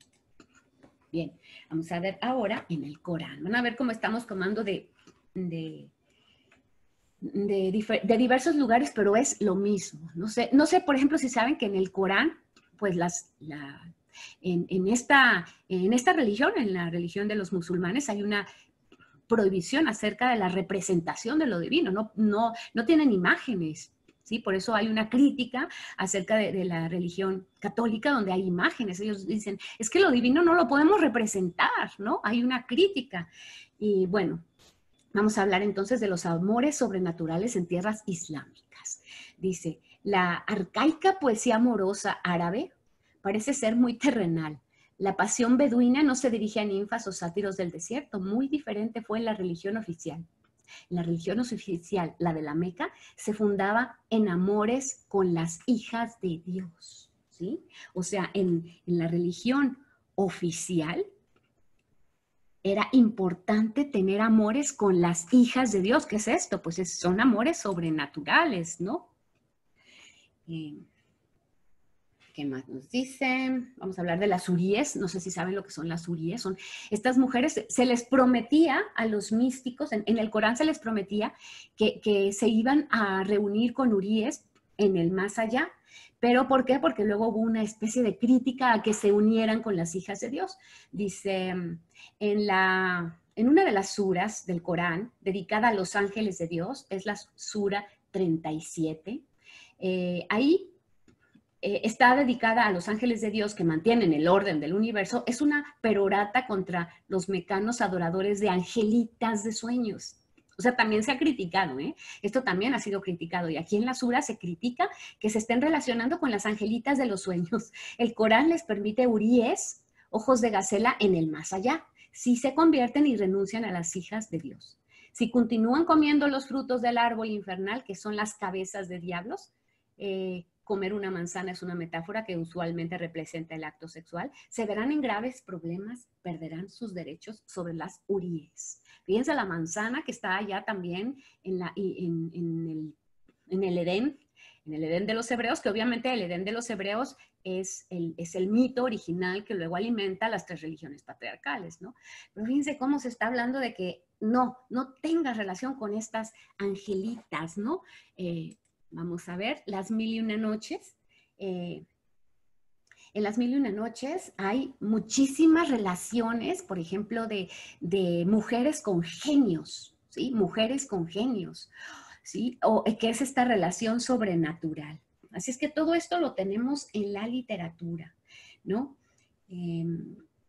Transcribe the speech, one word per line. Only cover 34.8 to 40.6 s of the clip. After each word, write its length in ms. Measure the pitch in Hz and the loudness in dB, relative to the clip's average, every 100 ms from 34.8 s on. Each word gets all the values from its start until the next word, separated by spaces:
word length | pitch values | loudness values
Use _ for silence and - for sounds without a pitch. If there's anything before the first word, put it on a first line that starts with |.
| _ _ _ | _ _ _
vamos 240 | 202 214 214 | 2 2 4
a 60 | |
hablar 180 | 196 190 | 2 2
entonces 380 | 208 196 196 247 | 0 -2 -2 0
de 80 | 208 | 0
los 180 | 175 175 | -2 0
amores 520 | 165 190 233 294 294 | 0 2 2 2 2
sobrenaturales 800 | 233 190 180 170 160 165 233 202 | -2 0 -2 -2 -4 -2 -2 -2
en 120 | 170 | -2
tierras 360 | 175 208 214 - | -2 -2 -4 -6
islámicas. 960 | 170 - 147 - _ _ - - - - - - - | -8 -6 -10 -12 _ _ -18 -14 -14 -16 -20 -20 -6
Dice, 420 | 190 180 165 156 _ _ | -4 -4 -6 -10 _ _
"La 300 | 202 190 180 170 | -2 2 2 -2
arcaica 840 | - 214 | -4 -6